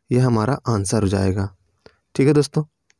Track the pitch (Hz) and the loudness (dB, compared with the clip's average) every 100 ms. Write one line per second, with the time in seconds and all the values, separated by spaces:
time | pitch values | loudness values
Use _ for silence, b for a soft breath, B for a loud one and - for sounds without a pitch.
0 | - 120 127 113 107 139 - 110 95 113 | -2 0 2 2 0 -2 -2 -4 -2 0
1 | 98 98 95 98 98 _ _ _ b b | 0 0 -2 -2 -6 _ _ _ b b
2 | b - 139 147 139 160 151 _ _ | b -2 2 2 0 -4 -6 _ _